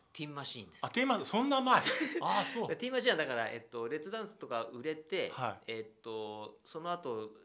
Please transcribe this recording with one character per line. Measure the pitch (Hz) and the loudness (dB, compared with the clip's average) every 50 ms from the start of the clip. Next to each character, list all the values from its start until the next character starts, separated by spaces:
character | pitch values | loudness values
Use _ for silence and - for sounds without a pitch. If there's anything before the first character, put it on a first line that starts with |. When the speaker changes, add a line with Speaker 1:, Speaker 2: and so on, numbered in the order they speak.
| _ _ | _ _
Speaker 1:
テ | - - | -10 -8
ィ | 151 147 | -8 -6
ン | 143 | -6
マ | 143 135 | -6 -4
シ | - - 123 | -4 -4 -6
ー | 98 | -8
ン | - | -12
で | - | -10
す。 | - - | -6 -6
Speaker 2:
あ、 | 127 | -2
テ | - 233 | 2 2
ィ | 262 | 4
ン | 269 | 4
マ-、 | 247 196 135 | 4 2 2
そ | - - 214 | 2 2 2
ん | 262 285 | 4 4
な | 277 269 | 4 4
前。 | 254 262 240 165 | 6 8 6 6
Speaker 1:
<laughs> | - - 508 - 320 - - 349 | 6 4 2 2 0 0 -2 0
Speaker 2:
あ、 | - 170 196 202 185 | 2 2 4 2 2
そ | - - 233 202 | 2 0 -2 -2
う。 | - 160 | -2 -2
Speaker 1:
テ | - 240 | -2 -2
ィ | 254 | 0
ン | |
マ | 262 247 | 2 4
シ | 220 247 | 4 4
ー | |
ン | 196 156 | 4 4
は | 151 | 4
だ | |
か | 135 123 | 2 2
ら、 | 117 113 110 | 0 0 0
え | 117 117 | -2 -6
っ | - - | -10 -8
と、 | - 117 117 113 | -6 -4 -4 -2
レ | 147 | -2
ッ | 156 | -4
ツ | 151 190 | -4 -4
ダ | 208 226 | -6 -6
ン | 208 - | -6 -8
ス | - | -10
と | - 147 | -10 -6
か | 123 123 113 113 | -4 -2 -2 -2
売 | 113 127 120 123 | -4 -6 -6 -4
れ | 156 156 | -4 -4
て、 | 156 - - 190 180 117 87 | -4 -4 -4 -2 0 0 -2
Speaker 2:
は | - 131 127 110 95 - - | -2 -2 -2 -2 -2 -4 -8
い。 | - | -8
Speaker 1:
え | 113 110 | -6 -6
っ | 110 - - _ | -8 -10 -12 _
と、 | - 113 110 110 107 107 107 107 107 - - - - | -10 -8 -6 -6 -6 -6 -6 -8 -10 -12 -14 -16 -16
そ | - - 160 | -12 -10 -8
の | 165 175 | -4 -4
後、 | 175 175 160 131 117 110 110 107 - - | -4 -4 -4 -4 -4 -4 -6 -8 -10 -16